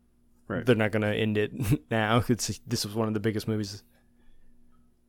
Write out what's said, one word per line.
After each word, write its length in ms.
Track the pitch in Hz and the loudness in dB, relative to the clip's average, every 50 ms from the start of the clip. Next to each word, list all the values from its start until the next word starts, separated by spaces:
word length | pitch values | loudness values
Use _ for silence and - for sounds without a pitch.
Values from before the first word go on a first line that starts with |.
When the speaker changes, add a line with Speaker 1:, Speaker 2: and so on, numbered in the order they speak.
| _ _ _ _ _ _ _ _ _ - | _ _ _ _ _ _ _ _ _ -6
Speaker 1:
Right. 160 | 104 85 95 | -6 0 2
Speaker 2:
They're 100 | 123 120 | 2 4
not 160 | 107 107 104 | 4 2 2
gonna 200 | 95 107 104 104 104 | 0 0 0 0 0
end 240 | 107 110 107 107 | 0 0 2 2
it 160 | 107 107 - - - - 98 | 0 0 -2 -2 -2 0 0
<laughs> 180 | 120 - - - | 0 0 0 -2
now. 360 | 117 110 107 107 113 123 123 | 0 0 2 4 4 4 4
It's, 320 | - 123 104 - - 104 - - | 2 0 0 -2 -4 -6 -8 -8
this 180 | 117 120 113 - | -6 -4 -4 -4
was 80 | 101 104 | -4 -2
one 140 | 113 113 | -2 -2
of 60 | 107 110 | 0 -2
the 80 | 107 | -2
biggest 260 | 101 113 101 107 - | 0 -2 -2 -2 -2
movies 340 | 110 110 107 104 95 101 104 - - _ _ _ _ _ _ - - - - - - - - - - - - - _ _ _ _ | -2 -2 -2 -4 -6 -8 -14 -18 -20 _ _ _ _ _ _ -20 -20 -20 -20 -20 -20 -20 -20 -20 -20 -20 -20 -20 _ _ _ _